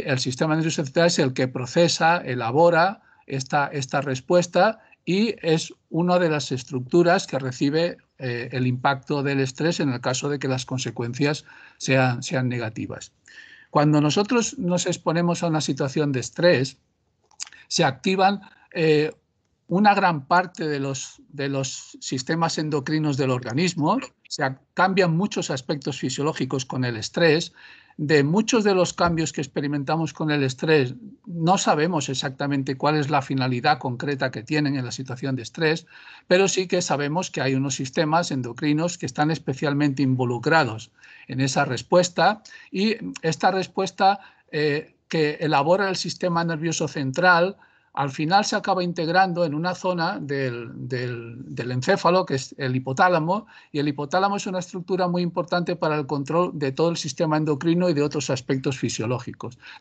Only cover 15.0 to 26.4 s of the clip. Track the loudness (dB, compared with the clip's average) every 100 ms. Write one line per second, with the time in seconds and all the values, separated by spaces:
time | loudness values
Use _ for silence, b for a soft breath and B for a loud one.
15 | 0 0 0 0 0 0 -2 -2 -2 0
16 | -2 -2 -6 2 4 4 2 -6 _ _
17 | _ _ _ _ -18 B B 0 0 2
18 | -2 2 2 2 B B B 0 4 4
19 | 2 -4 _ _ _ _ -4 4 4 6
20 | 2 0 2 2 2 -6 -4 -2 -4 -6
21 | -10 -18 _ -6 -4 -2 -4 -8 -16 -14
22 | -6 -6 -2 0 0 0 -2 -4 -2 -2
23 | 0 0 0 0 -2 0 0 0 0 0
24 | -4 _ _ -4 -4 -4 _ 0 2 4
25 | 2 2 0 -2 -4 -6 -4 -6 -4 -4
26 | -4 -2 -4 -2